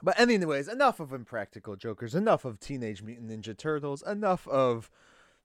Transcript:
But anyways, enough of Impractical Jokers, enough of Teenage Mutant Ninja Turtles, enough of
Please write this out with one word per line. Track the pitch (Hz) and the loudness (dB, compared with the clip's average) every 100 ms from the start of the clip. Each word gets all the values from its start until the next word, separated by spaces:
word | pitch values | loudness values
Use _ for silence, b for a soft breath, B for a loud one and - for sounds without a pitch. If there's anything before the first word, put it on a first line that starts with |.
But | 165 190 | 0 4
anyways, | 240 220 165 139 143 | 6 4 2 0 -2
enough | 247 269 - | 2 4 2
of | 151 | -6
Impractical | 131 113 117 98 107 110 98 | -10 -6 -6 -6 -10 -12 -8
Jokers, | 120 104 120 147 | -8 -8 -4 0
enough | 220 165 131 | 2 2 0
of | 107 | -10
Teenage | - 139 113 98 | -10 -6 -6 -8
Mutant | 107 120 113 | -12 -12 -10
Ninja | 110 104 104 | -10 -10 -8
Turtles, | 156 151 143 143 | -4 -4 -4 -6
enough | - 208 208 180 - | -6 -2 0 0 2
of | 135 127 117 - b b b b b | 4 4 2 -4 b b b b b